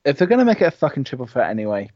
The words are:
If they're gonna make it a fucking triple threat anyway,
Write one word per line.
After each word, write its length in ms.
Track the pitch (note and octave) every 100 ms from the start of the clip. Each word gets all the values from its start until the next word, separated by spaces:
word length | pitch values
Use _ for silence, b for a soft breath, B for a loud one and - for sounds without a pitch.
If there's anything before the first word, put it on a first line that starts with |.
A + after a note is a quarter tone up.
If 140 | C#3+ C#3+
they're 100 | F3+
gonna 160 | A#3+
make 160 | A#3+ G#3
it 40 | E3+
a 60 |
fucking 340 | - D3+ - C3
triple 220 | B2+ A#2+
threat 220 | B2+ F2+
anyway, 400 | A2 G#2+ G#2 G#2